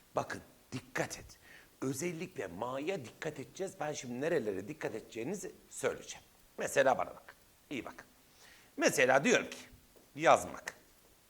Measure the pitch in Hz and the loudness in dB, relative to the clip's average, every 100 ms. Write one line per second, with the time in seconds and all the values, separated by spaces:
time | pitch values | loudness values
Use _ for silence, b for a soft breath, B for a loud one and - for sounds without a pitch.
0 | B 135 - 101 - - - 127 - - | B -4 -4 -6 -12 -20 -14 -14 -6 -4
1 | - - - - b b b - 135 131 | -4 -6 -16 -20 b b b -8 -4 -2
2 | 175 160 180 - 95 87 123 135 151 196 | -4 -6 -8 -8 -8 -6 -6 -4 -4 -4
3 | 113 - 175 143 127 - 190 - 151 143 | -6 -8 -8 -6 -10 -8 -8 -6 -6 -6
4 | 123 123 156 160 107 95 104 - 143 107 | -6 -4 0 2 0 -2 -4 -6 -6 -8
5 | - 113 123 202 - - - - 123 80 | -10 -8 -6 -6 -10 -16 -18 -4 -2 -2
6 | - - - _ - - 180 139 131 104 | -10 -16 -18 _ -16 -6 0 4 6 4
7 | 85 - - - _ _ - 135 - - | 0 -8 -20 -20 _ _ -10 -8 -8 -12
8 | - - _ b b b b - 294 - | -20 -20 _ b b b b 2 2 6
9 | 127 135 240 147 87 - - - - - | 6 6 8 4 4 -8 -16 -20 -20 -20
10 | - 143 156 117 85 - - - - _ | -18 2 6 6 4 -10 -12 -14 -18 _
11 | - _ | -20 _